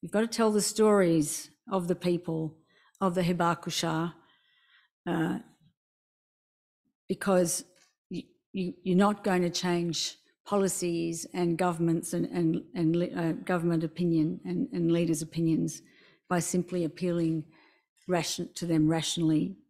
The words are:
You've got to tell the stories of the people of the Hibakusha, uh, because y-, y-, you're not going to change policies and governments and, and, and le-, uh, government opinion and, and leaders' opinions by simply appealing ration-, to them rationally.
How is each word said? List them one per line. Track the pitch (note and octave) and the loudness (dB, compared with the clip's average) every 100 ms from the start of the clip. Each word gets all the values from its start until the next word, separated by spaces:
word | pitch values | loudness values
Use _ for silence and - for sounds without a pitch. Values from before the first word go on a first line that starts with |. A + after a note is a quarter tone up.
You've | F3 | -2
got | G3+ | -2
to | A3+ | 0
tell | A3+ A3+ | 2 2
the | G#3 | 2
stories | G3+ - G#3+ G3+ F3+ E3 D3 - - _ - | 0 4 6 6 6 4 2 -4 -10 _ -6
of | G3 F3 | -4 -2
the | F3 | -2
people | F3+ F3 F3 D#3+ D#3+ - _ _ _ _ | 0 -2 -2 -4 -6 -8 _ _ _ _
of | F#3+ F3+ | 0 2
the | |
Hibakusha, | F3 F3 E3+ E3+ - - E3+ D#3+ E3 - _ _ _ _ _ _ _ _ - | 0 2 2 0 -4 -4 -2 -2 -4 -8 _ _ _ _ _ _ _ _ -4
uh, | F3 E3 F#3 - _ _ _ _ _ _ _ _ _ _ _ _ _ _ _ _ | -2 -2 -4 -8 _ _ _ _ _ _ _ _ _ _ _ _ _ _ _ _
because | F#3+ - F#3 F3 - - _ _ _ _ | -6 2 2 2 -2 -8 _ _ _ _
y-, | F3 - _ _ | -12 -12 _ _
y-, | F#3+ F3+ - | -6 -6 -4
you're | F#3 F3+ | 2 4
not | G3+ G#3 | 4 2
going | G#3 F3+ | 0 0
to | F3 | 0
change | E3+ F3+ F3 E3+ D#3 - - _ _ | -2 -2 -2 -2 -4 -6 -10 _ _
policies | - G3+ F#3+ - F3 E3+ E3 E3 - | -2 0 0 -2 -4 -2 -4 -6 -8
and | F#3 F3 E3 | -2 0 2
governments | F3+ E3 E3 E3 - | 0 2 0 0 -2
and, | F3 E3+ | -4 -2
and, | F3+ E3 D#3+ - F#3+ | 0 0 0 -6 -2
and | D#3+ E3+ | 0 2
le-, | F3+ - | 0 -2
uh, | E3 D#3+ - | -4 -4 -2
government | F3+ E3+ E3 D#3+ | 0 0 0 -2
opinion | - F3 E3 D#3 F3+ | -2 0 2 0 -2
and, | F#3 F3 - | -6 -4 -4
and | F3+ E3 | -2 2
leaders' | E3+ E3 D#3 | 2 2 -2
opinions | D#3 E3 E3 D#3+ E3 - - _ _ _ _ | -4 -2 0 2 -2 -6 -18 _ _ _ _
by | F3+ | -2
simply | E3+ F3+ F3 F3+ | 0 -2 -2 -4
appealing | E3 - F3+ E3+ E3 D#3+ D3+ _ _ _ _ _ - | -4 -4 -2 0 0 -2 -6 _ _ _ _ _ -2
ration-, | F3+ D#3+ - F3 - | -2 -2 -6 -8 -8
to | E3+ | 0
them | E3 D#3 | 4 4
rationally. | E3 D#3 - D#3+ D#3 F3+ F#3+ | 2 0 0 2 2 0 -6